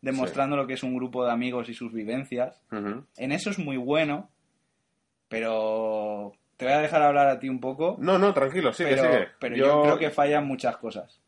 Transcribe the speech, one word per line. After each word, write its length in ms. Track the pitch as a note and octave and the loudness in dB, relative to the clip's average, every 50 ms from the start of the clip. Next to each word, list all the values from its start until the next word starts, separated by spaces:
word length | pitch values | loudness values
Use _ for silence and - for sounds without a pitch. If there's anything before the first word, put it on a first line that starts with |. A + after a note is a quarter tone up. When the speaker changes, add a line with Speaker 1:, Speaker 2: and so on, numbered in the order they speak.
Speaker 1:
demostrando 540 | - C3 C3+ C3+ B2+ B2+ E2+ C#3 C#3 C3+ D3 | -4 -4 -4 -2 -4 -4 -2 -4 -2 -2 0
Speaker 2:
Sí. 60 | C#3+ | -2
Speaker 1:
lo 60 | C#3 B2 | -2 -4
que 60 | C3 | -6
es 80 | B2 | -8
un 140 | - C3 B2+ | -6 -6 -4
grupo 280 | B2+ B2 A#2+ A#2+ B2+ B2 | -4 -6 -6 -4 -2 -2
de 60 | B2 | 0
amigos 380 | A#2+ A#2 B2 B2+ B2 B2 A2+ A2+ | 0 -2 -4 -4 -4 -6 -6 -8
y 60 | A#2 | -10
sus 180 | - B2 A2+ A2+ | -12 -12 -10 -8
vivencias. 680 | A2+ G#2+ G#2 A#2 C3 C#3 C3+ - B2 B2 C3 - _ _ _ | -8 -8 -6 -6 -8 -6 -8 -6 -6 -6 -6 -6 _ _ _
Speaker 2:
Ujú. 340 | - A2 G#2 G2+ G#2 A#2+ C#3+ _ _ - | -10 -8 -6 -6 -8 -8 -12 _ _ -10
Speaker 1:
En 140 | A#2 C3 | -6 -4
eso 200 | D3 F3 - G#3 | -4 -4 -4 -6
es 80 | G3+ - | -6 -6
muy 180 | E3+ D3 C3+ C3 | -6 -6 -6 -6
bueno, 540 | B2 B2+ D3 D#3 D#3+ D3+ C#3+ D#3 G3+ _ _ _ _ _ _ _ _ _ _ _ _ _ _ _ _ _ _ _ _ _ | -2 0 0 0 0 0 -2 -6 -8 _ _ _ _ _ _ _ _ _ _ _ _ _ _ _ _ _ _ _ _ _
pero 1040 | - A2 A2+ A2+ A2 A2 A2 A2 G#2+ A2 A2+ A2 G#2+ G#2+ G#2+ G#2+ G#2 G#2 G2+ G#2 - _ _ _ _ _ | -8 -6 -4 -2 -2 -2 -2 -2 -2 -2 -2 -2 -2 -2 -4 -4 -6 -6 -8 -12 -14 _ _ _ _ _
te 80 | B2+ | 0
voy 80 | B2+ C#3 | 2 2
a 60 | D3+ | 4
dejar 200 | D3+ D3+ D#3+ D#3 D3 | 2 4 2 4 6
hablar 240 | D3 C#3+ C#3+ C#3+ C#3 | 6 6 6 6 4
a 120 | C3+ A#2 | 4 2
ti 100 | - C3+ | -2 -6
un 100 | C3 B2+ | -6 -4
poco. 360 | B2+ C3 C3+ C#3 D#3 F3 F3+ - | -4 -6 -4 -2 -2 -2 -2 -2
Speaker 2:
No, 180 | B2+ E3 F#3+ F3+ | 0 2 4 6
no, 160 | F#3+ G3+ G3+ | 6 4 4
tranquilo, 400 | G3 C3+ C3+ C#3+ F#3 E3+ C3 - | 4 2 2 0 0 0 0 0
sigue, 180 | - F3 D3+ C3+ | 0 0 2 2
Speaker 1:
pero, 80 | C3 C3 | 4 4
Speaker 2:
sigue. 240 | B2+ B2+ B2 F#2 - - _ | 4 4 4 2 0 -6 _
Speaker 1:
pero 160 | - B2 A#2+ | -8 -6 0
Speaker 2:
Yo 100 | A#2 C3 | 2 4
Speaker 1:
yo... 160 | C#3 D3 D3+ D3 | 4 6 6 6
creo 140 | D3 C#3+ - | 6 4 4
que 100 | D#3+ D3+ | 2 -2
fallan 360 | D3 - C#3+ C#3+ D3 D3 D3 C#3 | 2 2 2 2 2 0 0 -2
muchas 300 | C3+ B2+ - B2+ A2+ - | -6 -4 -4 -4 -4 -4
cosas. 440 | - A2+ G2+ G#2 - - _ _ _ | -10 -10 -10 -10 -14 -14 _ _ _